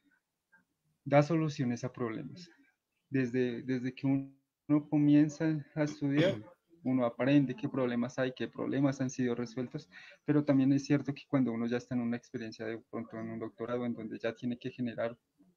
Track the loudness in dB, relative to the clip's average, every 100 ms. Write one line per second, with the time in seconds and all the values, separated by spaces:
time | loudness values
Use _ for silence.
0 | _ _ _ _ _ _ _ _ _ _
1 | 4 4 6 2 0 -2 -2 -2 -6 -6
2 | -6 -6 -10 -14 -20 _ _ _ _ _
3 | -6 -2 0 0 -2 -2 -4 -4 -4 -4
4 | 0 0 -2 -14 _ _ 0 0 2 2
5 | 6 6 6 2 -2 -2 -4 -4 -4 -2
6 | 0 2 2 0 -8 -20 _ _ -2 0
7 | 0 0 4 4 4 -2 -4 -2 -2 0
8 | -2 -2 -4 -4 -8 -6 -4 0 0 0
9 | -4 -2 -2 -2 -4 -6 -6 -8 -12 -20
10 | -20 -8 0 2 4 4 6 4 2 0
11 | 0 -8 -2 0 2 0 -2 -2 -2 -4
12 | -2 -4 -6 -10 -10 -8 -8 -8 -8 -10
13 | -8 -10 -8 -8 -8 -8 -6 -4 -4 -6
14 | -8 -6 -6 -4 -6 -6 -8 -6 -6 -4
15 | -6 -6 _ _ _